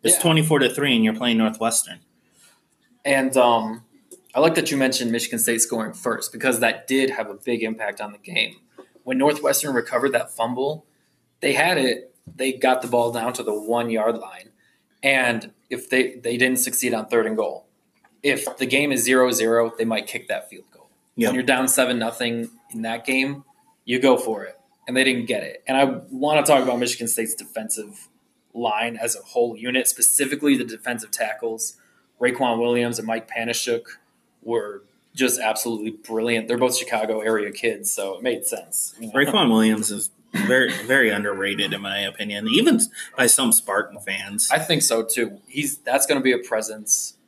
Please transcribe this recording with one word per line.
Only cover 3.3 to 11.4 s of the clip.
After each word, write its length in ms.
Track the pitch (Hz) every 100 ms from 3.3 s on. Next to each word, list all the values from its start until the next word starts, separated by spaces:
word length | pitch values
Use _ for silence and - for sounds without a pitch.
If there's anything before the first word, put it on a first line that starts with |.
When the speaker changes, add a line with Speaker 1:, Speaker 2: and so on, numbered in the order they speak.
| 131
Speaker 2:
um, 460 | 120 117 110 113 _ _ _ - _
I 60 | 127
like 160 | 160 165
that 160 | 151
you 60 | 139
mentioned 340 | 131 127 120
Michigan 280 | 117 117 113
State 220 | 120 117
scoring 300 | - 117 110
first, 380 | - 123 107 -
because 300 | 120 131 117
that 260 | 117 113 -
did 220 | 131 131
have 200 | 127 107
a 40 |
big 300 | 101 - 117
impact 360 | 113 110 104 101
on 140 | 104
the 40 | 104
game. 440 | - 117 113 - _ - - _
When 140 | 127 131
Northwestern 560 | 143 147 143 139 147
recovered 400 | 127 117 123 135
that 180 | 120 -
fumble, 540 | - 117 123 139 156 _ _ _ _ _ _